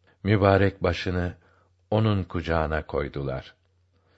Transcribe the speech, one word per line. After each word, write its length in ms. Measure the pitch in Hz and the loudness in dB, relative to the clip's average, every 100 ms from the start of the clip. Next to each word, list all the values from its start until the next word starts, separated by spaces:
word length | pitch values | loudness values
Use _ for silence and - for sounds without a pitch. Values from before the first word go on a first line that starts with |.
| _ _ | _ _
Mübarek 600 | 98 104 98 98 98 - | 0 4 6 6 4 0
başını 520 | 90 87 95 90 87 - _ _ _ _ _ | -2 -2 -4 -4 -4 -8 _ _ _ _ _
onun 340 | 107 110 101 | 0 2 0
kucağına 640 | 90 87 82 82 78 78 - | -2 -6 -2 -2 0 -4 -4
koydular. 680 | 71 71 71 69 65 - - _ _ _ _ _ | -6 -4 -6 -6 -8 -10 -20 _ _ _ _ _